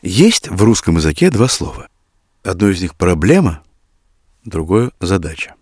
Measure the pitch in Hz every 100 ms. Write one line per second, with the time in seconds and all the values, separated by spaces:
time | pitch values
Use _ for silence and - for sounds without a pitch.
0 | - 98 202 220 - 90 107 107 - 82
1 | 78 76 180 101 127 - 76 - - _
2 | _ _ _ _ - 90 101 90 90 -
3 | 90 85 90 175 139 80 _ _ _ _
4 | _ _ _ _ 113 82 80 101 123 _
5 | 90 95 80 80 - -